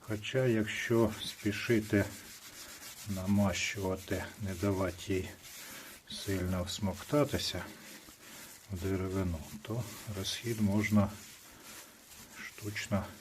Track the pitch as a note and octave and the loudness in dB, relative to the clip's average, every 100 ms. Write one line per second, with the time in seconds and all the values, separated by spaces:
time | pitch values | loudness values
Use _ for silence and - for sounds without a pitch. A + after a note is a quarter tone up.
0 | - G#2+ - C3 C3 A2 G#2+ - - A#2 | -6 -6 0 2 4 4 2 0 4 6
1 | A2 A2 - - G#2+ G2+ - A2+ G#2 G#2 | 6 4 -8 -2 -2 0 4 4 6 4
2 | G2 - - - - - - - - - | 4 -2 -14 -16 -16 -16 -16 -14 -14 -12
3 | - F#2+ F#2 G2+ G2 F2 - G2+ F#2+ F#2 | -6 -4 4 6 6 4 -2 0 -2 -2
4 | - F#2 F2 - G2+ F2+ G2+ F#2+ F#2+ F2 | -2 -4 -4 -6 -6 0 2 4 2 -2
5 | - F#2 F2+ - - - - - - - | -2 -2 -2 -10 -16 -16 -14 -14 -14 -18
6 | - - - F#2+ F2+ F#2 F2 - G#2 F2+ | -14 -10 -2 0 2 0 -2 0 -2 -2
7 | - D3 C#3+ A2+ - F2+ - - - - | 2 4 4 2 -2 -4 -8 -12 -16 -16
8 | - - - - - - - F#2 F#2+ F#2+ | -18 -20 -18 -16 -16 -18 -8 -4 0 0
9 | F#2 F#2+ F#2 E2 C#2+ - - A#2 G#2+ - | 0 0 0 -2 -6 -10 -4 -4 -4 -8
10 | - F#2+ F#2 - A#2 A2 G#2 G2+ G#2 G#2 | -8 -4 -4 -4 -4 2 4 4 6 6
11 | G2 - - - - - - - - - | 6 0 -14 -18 -20 -20 -16 -16 -18 -20
12 | - - - - - - G#2+ G2+ - G2 | -20 -20 -18 -12 -12 -8 -6 -6 0 0
13 | - - | 0 -10